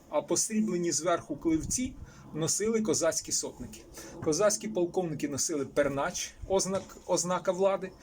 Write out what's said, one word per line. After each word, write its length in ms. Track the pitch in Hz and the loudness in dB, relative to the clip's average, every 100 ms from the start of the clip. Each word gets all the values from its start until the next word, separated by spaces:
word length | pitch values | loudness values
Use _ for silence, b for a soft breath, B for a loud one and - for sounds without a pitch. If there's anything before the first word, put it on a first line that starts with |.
| - | -4
а 140 | 151 | -2
посріблені 680 | - 170 - 214 214 175 170 | 0 0 2 2 2 2 0
зверху 440 | 156 170 170 - - | 0 2 0 -2 -2
клевці 560 | 165 160 - - 254 - B B - | 2 2 0 -2 -2 -6 B B -12
носили 460 | 156 160 - 214 226 | -4 -2 0 2 2
козацькі 520 | 214 139 160 - - | 2 2 2 0 -2
сотники. 480 | - 135 - - - - B B B | -2 -4 -8 -14 -14 -18 B B B
Козацькі 440 | 160 151 208 - 214 | 0 4 4 2 0
полковники 600 | 180 170 190 170 147 143 | 0 0 0 -2 -2 -4
носили 380 | 135 - 151 131 | -2 -2 -2 0
пернач, 680 | 151 139 139 156 - - - - | 2 2 2 -2 -4 -8 -10 0
ознак, 480 | 190 180 190 - - - | 2 2 -2 -6 -10 -2
ознака 460 | 170 175 180 185 | 0 2 0 0
влади, 380 | 180 190 196 185 - | 2 2 2 -4 -12